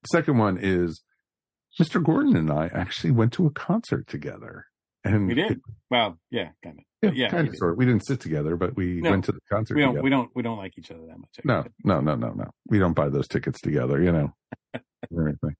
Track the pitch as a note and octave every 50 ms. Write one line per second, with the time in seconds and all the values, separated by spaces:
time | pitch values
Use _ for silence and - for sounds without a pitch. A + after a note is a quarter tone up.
0 | _ - - E3+ D#3+ - C#3+ A#2 G#2+ G2+ F#2 F2+ G2 G2 F#2+ F2+ F2 E2+ D#2+ -
1 | _ _ _ _ _ _ _ _ _ _ _ _ _ _ _ - E3+ - - F#3
2 | D#3+ D#3 D#3+ B3+ D4 C#4+ A3+ E2+ D#2+ D#2 D2 D2+ D#2 E2+ - D#2+ F2+ - - -
3 | - E3 C#3+ A2+ A2 B2 - - F#3 D3 - - - - F3 A3+ - - - -
4 | - - - - D2 C#2+ - - - - - - - _ _ _ _ _ _ _
5 | _ G2 G#2 G#2 G2+ G2+ A#2 C3 F#3 A3 - - _ - - - _ _ B2+ A#2+
6 | A2+ G2+ E2+ E2+ _ _ B2 A#2 F2+ D2+ - _ - F2 D2 - _ _ _ _
7 | - G#3 D3 B2 - G3+ - F3 D#3+ - - - F#2+ E2+ E2 G2+ B2+ B2 A#2+ G2+
8 | - - C3+ B2 - E2 D#2 D2 D2 D#2 E2+ E2+ F2+ F2+ - - F#2 F2+ F2+ F2
9 | E2+ - G2+ F#2+ F#2 - G2 - _ _ G2+ G#2 A2+ - - D3+ D3 C3 - C#3+
10 | C3+ C3+ C3+ C3 A#2+ - _ B2+ A#2 A#2 A2+ G#2 F#2+ F#2+ _ - E2 - - E2
11 | D#2+ D#2+ - - - _ _ - - C#3+ A#2+ E2 - - _ _ - - F#2 D2
12 | C2+ D2+ D2 A#1+ A#1 A1+ G1+ G1+ - - _ _ _ - G#2+ G#2 F#2+ F2+ E2 E2
13 | D2+ C#2+ C2+ C#2+ C2 - - C#2+ C2 C#2+ C#2 - - E2+ D2+ C#2 B1 B1+ C#2 C#2
14 | E2+ F2+ E2+ D#2+ D2 - - _ _ _ - _ _ _ - - _ _ _ _
15 | - - E2+ E2+ D#2+ D2+ D2 D2+ - D2+ D2+